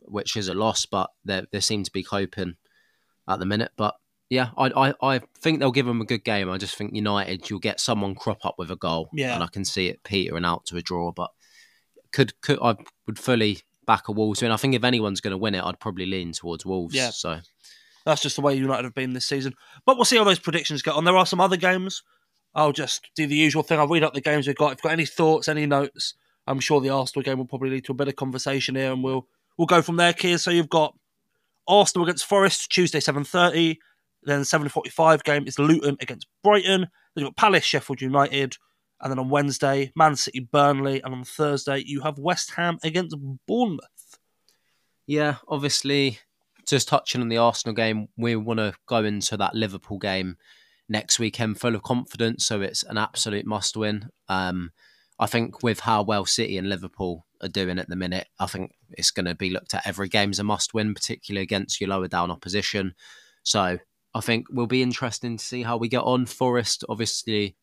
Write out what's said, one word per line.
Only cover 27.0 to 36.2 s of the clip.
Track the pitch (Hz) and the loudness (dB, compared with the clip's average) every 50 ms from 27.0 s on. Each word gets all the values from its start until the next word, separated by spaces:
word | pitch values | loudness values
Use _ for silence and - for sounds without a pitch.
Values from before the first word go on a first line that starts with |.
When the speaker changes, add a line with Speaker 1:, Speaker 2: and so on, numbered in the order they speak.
| 131 131 - 143 131 | -2 -2 -4 -4 -2
Speaker 2:
game | 139 135 131 | -2 -2 -2
will | 131 | -4
probably | 127 - 127 131 131 | -6 -6 -6 -4 -4
lead | 131 135 127 | -4 -4 -4
to | - 135 | -4 -4
a | |
bit | 123 143 139 | -2 -2 -4
of | 135 | -4
conversation | - 135 131 123 131 - 143 139 139 127 - 131 | -4 -6 -6 -4 -4 -4 -2 -2 -2 -2 -2 -2
here, | 131 135 131 131 | -2 -2 -2 -2
and | 127 127 | -2 -2
we'll, | 131 131 131 127 _ _ _ _ _ _ | -2 -2 -4 -4 _ _ _ _ _ _
we'll | - 170 | 0 4
go | 160 180 170 151 | 6 6 6 6
from | - 170 | 4 4
there, | 170 175 170 170 | 4 4 4 4
Keir. | - - 180 175 165 | 2 2 0 2 2
So | - 180 | 2 2
you've | 175 170 165 143 | 2 2 2 4
got | - 160 151 147 - _ _ _ _ _ _ _ _ _ _ _ _ _ _ - | 4 2 2 2 -2 _ _ _ _ _ _ _ _ _ _ _ _ _ _ 4
Arsenal | 185 208 202 - - 185 175 | 6 6 6 6 4 2 2
against | 165 180 185 - | 2 0 -2 0
Forest, | - 202 196 196 196 - - - - | 2 4 6 6 6 4 0 -2 0
Tuesday, | - - 180 175 - 151 | 2 2 2 2 2 0
seven | - - 139 143 143 | 0 0 0 0 -2
thirty. | - - 180 175 175 151 160 170 160 160 156 _ _ _ _ _ _ _ _ _ | 0 2 4 4 4 4 4 2 2 0 -2 _ _ _ _ _ _ _ _ _
Then | 143 143 143 139 | -2 0 0 0
seven | - - 160 147 139 | 2 0 0 0 -2
forty-five | - 160 - 123 - - 160 160 160 147 - | -2 -4 -6 -4 0 4 6 6 6 6 4
game | 151 143 147 139 | 2 0 0 0
is | 135 131 - | -2 0 2
Luton | 143 151 160 165 - 147 139 - | 4 6 6 6 4 2 -2 -2
against | 131 - 123 - | -6 -10 -10 -12